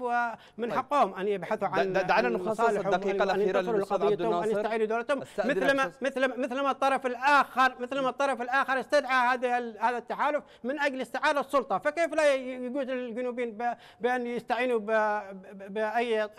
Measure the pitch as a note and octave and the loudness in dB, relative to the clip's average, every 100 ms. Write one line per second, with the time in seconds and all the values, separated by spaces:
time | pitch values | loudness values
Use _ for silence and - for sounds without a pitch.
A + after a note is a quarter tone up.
0 | B3 A#3+ A#3+ A3 - - A#3 F3+ B3+ D4 | -2 -2 -2 -6 -14 -8 -4 -2 0 2
1 | G3+ F#3+ G3+ G3 E3 G#3+ G3 F#3 G3 F#3 | 2 0 -2 -2 -2 -2 0 0 2 0
2 | F3+ F#3 A#3+ G#3+ F#3 G#3+ A#3 G#3 F#3+ F3+ | 2 2 2 0 -2 0 2 2 0 0
3 | G3 G3 G3 F#3+ G3+ F#3+ F#3 G#3+ G3+ G3 | 0 0 2 2 2 0 0 0 0 0
4 | G#3 G3+ - F3 G#3+ G#3 G#3+ A3+ A3 A3+ | 2 2 0 0 0 0 0 0 0 0
5 | A#3 C4+ - - G3+ D4 C#4 C#4 C4+ - | -2 -4 -2 -2 0 2 2 2 0 -2
6 | C4 B3+ C4 A#3+ B3+ B3+ C#4 C4 C4+ C4 | -4 0 0 0 -4 0 -2 2 0 2
7 | B3+ A#3+ C4+ C#4+ C4 A#3+ C4 B3+ A#3+ C4+ | -2 -2 4 4 4 2 2 0 -4 -2
8 | C4 B3 C#4 A#3+ B3 C4+ C4 C4 - D4 | -2 0 -2 -2 -2 0 0 -2 2 2
9 | C4 C4 A#3+ B3+ B3 A#3+ A#3+ G#3 A3+ A#3+ | 4 2 4 2 0 -2 -4 -2 -2 -2
10 | A3+ G3 B3+ D4 - - A#3 D4 C#4+ C4 | -4 -2 0 0 -6 -10 -6 -2 -2 -2
11 | B3 C4 D4 C#4+ B3+ C#4 - A3 D4 D4+ | -6 0 2 2 0 0 0 -2 0 0
12 | E4 D#4 D4+ C4+ B3+ B3+ B3+ C#4 B3+ B3+ | 0 2 2 2 -2 -6 -4 -4 -4 -4
13 | B3 A3+ B3 A#3+ A#3+ G#3 A#3+ A3+ - - | -6 -6 -4 -4 -6 -4 -4 -4 -12 -4
14 | A#3+ B3 A#3+ A#3+ - A#3 B3+ A#3 G#3 A3 | 0 0 -2 -6 -2 -2 0 0 2 2
15 | G#3+ G#3 G3 F#3+ G3 G3+ G3 G#3 G#3+ A3+ | 2 0 -6 -14 -16 -16 -8 -4 -2 0
16 | A#3+ G#3+ G#3 | 0 0 -2